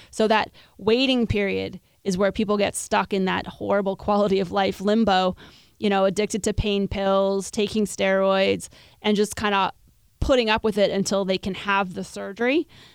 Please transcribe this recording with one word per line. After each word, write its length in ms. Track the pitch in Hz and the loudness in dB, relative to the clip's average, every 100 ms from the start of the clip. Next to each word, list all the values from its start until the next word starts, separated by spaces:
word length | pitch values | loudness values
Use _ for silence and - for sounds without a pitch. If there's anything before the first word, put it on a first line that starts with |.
| - | -10
So 160 | - 220 | -2 2
that 240 | 214 - - - - | 2 0 -8 -20 -6
waiting 480 | 202 240 269 254 226 | 0 2 4 2 2
period 540 | 208 196 190 190 185 _ _ | 0 0 -2 -6 -10 _ _
is 140 | 196 180 | -6 0
where 160 | 202 | 0
people 240 | 190 208 254 | 0 -2 0
get 180 | 196 - | -2 -4
stuck 380 | - 208 190 | -2 -2 0
in 100 | 196 185 | -2 -2
that 220 | 180 - | -2 -6
horrible 480 | - 202 202 196 190 | -8 -2 0 0 -4
quality 460 | - 208 208 190 | 0 2 2 2
of 100 | 180 | 0
life 300 | 196 196 196 | 0 -2 -2
limbo, 560 | 196 220 208 185 185 185 - - _ - | 0 2 4 2 2 -2 -12 -20 _ -4
you 100 | 214 | 0
know, 140 | 196 | 2
addicted 400 | 196 190 208 208 | 2 0 -2 -2
to 100 | 214 | -2
pain 360 | 202 220 202 196 | 0 0 0 -2
pills, 600 | 208 196 196 196 196 190 | -2 0 2 2 -2 -4
taking 360 | - 208 214 208 | -4 -2 0 -2
steroids, 800 | - 190 190 190 190 196 196 - - - - | -2 0 2 2 2 2 0 -6 -20 -20 -6
and 140 | 214 202 | 0 2
just 220 | 208 - | 2 -2
kinda 340 | 214 196 190 - - _ _ - | -2 0 0 -4 -20 _ _ -4
putting 280 | - 254 220 | 2 2 2
up 140 | 214 | 0
with 120 | 220 202 | 0 2
it 100 | 196 | 2
until 340 | 196 190 196 | 2 0 -2
they 140 | 190 185 | 0 -2
can 160 | 202 | -4
have 400 | 185 202 196 190 | -6 -2 -2 -2
the 100 | 185 | -6
surgery. 640 | 185 208 196 196 240 302 - - - | -10 -10 -10 -2 0 2 0 -8 -20